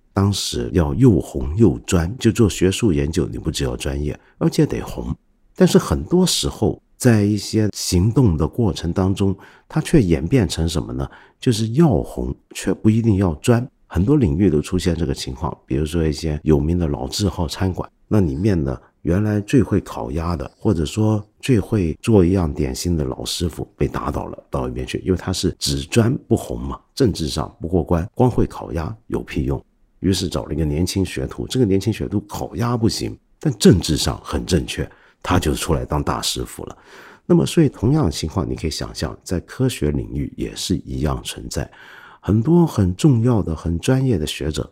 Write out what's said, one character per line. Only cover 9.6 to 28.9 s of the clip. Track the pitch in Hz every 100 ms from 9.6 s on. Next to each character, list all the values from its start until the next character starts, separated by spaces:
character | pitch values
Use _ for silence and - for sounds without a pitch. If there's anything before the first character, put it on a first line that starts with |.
| -
它 | -
却 | - 165
演 | 98 78 80
变 | 135 90
成 | - 82
什 | 82
么 | 55
呢？ | 64 67 - - _
就 | -
是 | 107 113
要 | 120 170 90
红， | 60 - 62 - _
却 | - -
不 | 92 110
一 | 110
定 | 117 95
要 | 98 76
专。 | - 117 123 _ _
很 | -
多 | 101 151
领 | 107 71
域 | 101
都 | 76
出 | 73 92
现 | 90 80
这 | 78
个 |
情 | 67 -
况， | 67 76 -
比 | - 65
如 | 76
说 | 85
一 | 80
些 | 73 82 73
有 | - 76
名 | 73 87
的 | 82
老 | 71 67
字 | - 101
号 | - 80
餐 | - 95
馆， | 85 - _ -
那 | 104
里 | 90
面 | 67 104 90
呢， | 69 64 - _
原 | - 87
来 | 107 104
最 | 101 143
会 | 95 98
烤 | - - 57
鸭 | 73 82
的， | 85 65 -
或 | 113
者 | 85
说 | 76 - 107 107 - _
最 | - 123
会 | - 110 85 73
做 | - 110
一 | 87
样 | 95 82
点 | 67 71
心 | 64 87 85
的 |
老 | 67 64
师 | 60 - 87
傅 | - 65 -
被 | -
打 | - -
倒 | - -
了， | - -
到 | - 64
一 |
边 | 62
去， | 64 - -
因 |
为 | 90
他 | -
是 | 92 92 -
只 | - 69
专 | 71 - 110 135 -
不 | 110
红 | - 58
嘛， | 67 - _ -
政 | 123
治 | 85 78
上 | 69 52 -
不 | 80
过 | 90
关， | 73 85 90
光 | - 123
会 | 107
烤 | 110 - -
鸭 | 71 78